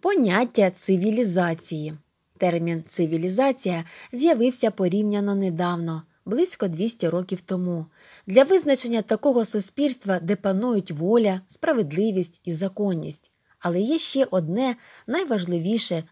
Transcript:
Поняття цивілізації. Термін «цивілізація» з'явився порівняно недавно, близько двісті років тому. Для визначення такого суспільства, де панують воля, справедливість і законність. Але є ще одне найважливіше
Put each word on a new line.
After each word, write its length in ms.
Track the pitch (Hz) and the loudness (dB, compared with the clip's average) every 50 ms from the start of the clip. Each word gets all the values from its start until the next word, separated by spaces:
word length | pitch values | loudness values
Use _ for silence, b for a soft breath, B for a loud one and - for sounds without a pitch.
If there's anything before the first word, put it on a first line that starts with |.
Поняття 680 | - 349 403 370 254 202 175 202 247 240 - - 202 185 | 0 2 2 2 4 4 4 2 2 2 4 4 4 4
цивілізації. 1200 | 180 - - - 190 185 180 214 214 226 247 202 170 185 175 170 165 165 - - 165 156 151 156 156 147 _ _ _ _ _ _ _ _ | 2 -2 0 0 0 2 2 0 0 2 0 0 2 0 0 0 -2 -4 -6 -8 -6 -6 -6 -8 -10 -12 _ _ _ _ _ _ _ _
Термін 460 | 190 180 170 170 165 170 170 165 160 - | 0 0 0 0 -2 -2 -4 -4 -6 -8
«цивілізація» 960 | - - 175 156 165 160 165 185 185 208 269 277 254 262 - 190 180 165 165 B B B B B B | -2 -2 0 0 0 -2 -2 0 0 2 2 2 0 0 -2 -4 -2 -4 -6 B B B B B B
з'явився 580 | 240 277 339 320 220 233 247 254 - - 226 | 0 2 4 4 4 2 0 2 0 -2 -2
порівняно 640 | 208 - 190 180 170 202 214 208 208 202 202 202 202 | 0 0 0 0 2 2 0 0 0 0 0 0 0
недавно, 680 | 196 196 185 170 165 180 175 175 170 170 165 160 160 160 _ _ _ _ | 0 0 0 0 0 0 -2 -2 -2 -4 -4 -6 -8 -10 _ _ _ _
близько 440 | - 208 254 359 359 - - 220 190 | -6 -2 -2 0 -2 -2 -4 -4 -4
двісті 400 | 165 156 196 233 226 _ - 165 | -2 -2 -4 -4 -4 _ -2 -2
років 320 | 170 180 185 185 190 180 | -2 -2 -4 -4 -8 -10
тому. 460 | - - 190 180 180 180 175 165 156 147 B B B B B B B | -6 -6 -6 -4 -2 -4 -4 -6 -8 -10 B B B B B B B
Для 180 | - 190 240 277 | 2 6 6 6
визначення 580 | 277 381 370 - 294 269 262 - 240 233 226 208 | 6 4 2 4 4 2 2 2 0 0 -2 0
такого 420 | - 226 214 - 294 254 240 226 | 0 -2 0 2 2 2 2 0
суспільства, 760 | - - 208 196 - _ - 285 294 247 - - 196 190 180 | 0 -2 -4 -4 -4 _ -2 0 0 0 -4 -2 -2 -2 -2
де 160 | 170 165 202 | 0 -2 -2
панують 540 | 196 - 196 190 190 220 254 240 202 180 - | 0 0 0 0 0 0 0 0 -2 -2 -4
воля, 500 | 160 147 160 185 220 240 226 202 185 185 - | -6 -4 0 2 4 4 4 4 0 -2 -6
справедливість 960 | _ - - - 349 311 240 196 143 143 170 208 226 196 185 180 165 - - _ | _ -12 -6 -2 0 0 0 0 -2 0 0 0 0 0 -2 -4 -4 -8 -14 _
і 80 | - 170 | -8 -6
законність. 800 | 156 190 190 190 - 208 202 180 160 156 156 147 - - - _ _ _ _ _ _ | -4 -4 -6 -4 -2 -2 -2 -2 -2 -4 -8 -12 -14 -20 -20 _ _ _ _ _ _
Але 220 | - 180 170 180 | -4 -2 0 0
є 180 | 202 233 311 320 | 0 0 0 -2
ще 280 | - - - 269 269 247 | -2 -2 0 0 0 2
одне 460 | - 190 165 151 175 220 262 262 240 240 B B B B B | 2 -2 0 0 -2 0 0 -2 -2 -6 B B B B B
найважливіше 960 | - 240 339 392 302 240 202 180 175 180 170 160 190 226 226 - - 180 160 165 - | -4 -4 -4 -2 -2 -2 -2 -2 -2 -2 -2 0 0 0 0 0 0 -2 -4 -6 -8